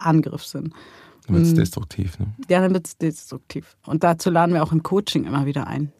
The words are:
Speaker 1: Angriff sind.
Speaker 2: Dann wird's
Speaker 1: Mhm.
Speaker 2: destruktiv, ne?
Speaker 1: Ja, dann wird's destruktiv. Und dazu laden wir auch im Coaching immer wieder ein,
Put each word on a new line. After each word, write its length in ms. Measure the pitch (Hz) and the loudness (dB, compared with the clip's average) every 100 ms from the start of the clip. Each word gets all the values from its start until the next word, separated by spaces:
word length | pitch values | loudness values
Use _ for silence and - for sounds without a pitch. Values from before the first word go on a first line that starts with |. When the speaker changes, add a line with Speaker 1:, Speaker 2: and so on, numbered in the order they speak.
Speaker 1:
Angriff 420 | 170 160 - - | 2 2 2 -6
sind. 300 | - - 160 - - - - _ - | -10 -10 -12 -14 -20 -20 -20 _ 0
Speaker 2:
Dann 80 | 87 | 2
wird's 160 | 165 | 4
Speaker 1:
Mhm. 40 | 165 | 4
Speaker 2:
destruktiv, 600 | - - - - 95 - | 2 -2 -10 -6 -8 -6
ne? 80 | 104 110 269 | -8 -8 0
Speaker 1:
Ja, 120 | 180 | 2
dann 120 | 185 | 4
wird's 240 | 185 165 - | 0 -4 -6
destruktiv. 800 | 165 151 - 135 _ 143 - _ - | -6 -6 -14 -16 _ -14 -14 _ -6
Und 180 | 165 | 0
dazu 280 | 175 165 190 | 2 2 2
laden 240 | 170 175 170 | 2 4 2
wir 80 | |
auch 80 | 151 | 2
im 100 | 160 | 0
Coaching 440 | - 190 208 151 - | 2 -2 0 -4 -2
immer 200 | 139 139 | -2 -2
wieder 220 | 143 - | -4 -4
ein, 240 | - 147 - | -6 -6 -10